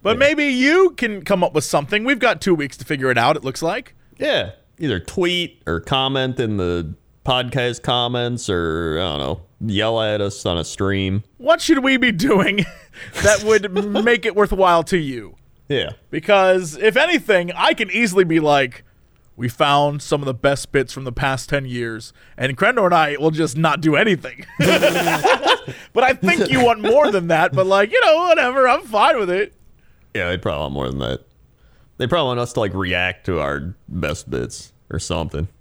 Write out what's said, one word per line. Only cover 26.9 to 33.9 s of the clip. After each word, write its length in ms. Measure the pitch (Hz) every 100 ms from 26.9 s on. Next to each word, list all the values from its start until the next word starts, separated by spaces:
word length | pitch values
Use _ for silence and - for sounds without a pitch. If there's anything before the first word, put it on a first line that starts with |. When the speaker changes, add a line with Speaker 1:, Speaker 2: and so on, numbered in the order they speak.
| 262 302
Speaker 1:
than 160 | 196 170
that, 240 | 165 175
but, 140 | 135 190
like, 260 | 196 214
you 80 | 480
know, 120 | 440 320 359
whatever, 400 | 320 247 269 254
I'm 140 | 277
fine 360 | 339 214 254 311
with 120 | 190
it. 220 | 180 208 _ _ _ _ _ _
Speaker 2:
Yeah, 140 | 107 90
they 100 | 90
probably 220 | 110 73
want 100 | 76
more 160 | 69 64
than 80 | 67
that. 200 | 62 65 _ _ _ _ _ _ _ _
They 80 | 123
probably 200 | 175 139
want 120 | 120
us 120 | 120
to, 60 | -
like, 140 | 104
react 520 | 92 90 90 92 87 -
to 120 | 85
our 340 | 71 71 78 -
best 400 | -